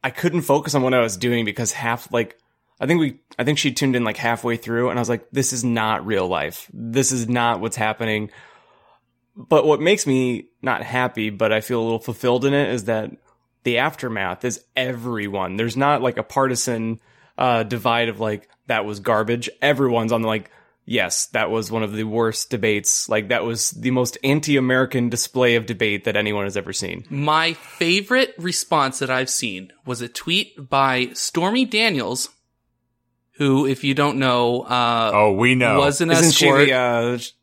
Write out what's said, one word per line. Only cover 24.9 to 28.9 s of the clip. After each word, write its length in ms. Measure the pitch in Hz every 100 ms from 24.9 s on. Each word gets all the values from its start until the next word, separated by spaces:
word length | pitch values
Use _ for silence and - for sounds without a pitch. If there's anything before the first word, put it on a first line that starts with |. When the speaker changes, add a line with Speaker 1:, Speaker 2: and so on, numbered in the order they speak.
| 131 120
Speaker 1:
display 460 | 120 - 127 123 117
of 100 | 110
debate 380 | 107 110 101 113
that 120 | 104
anyone 260 | 104 104 101
has 120 | 101
ever 160 | 98
seen. 320 | 98 95 85 -
Speaker 2:
My 440 | 139 147 156 165
favorite 800 | 160 - - 170 185 196 254 269 -
response 640 | 170 170 - 160 135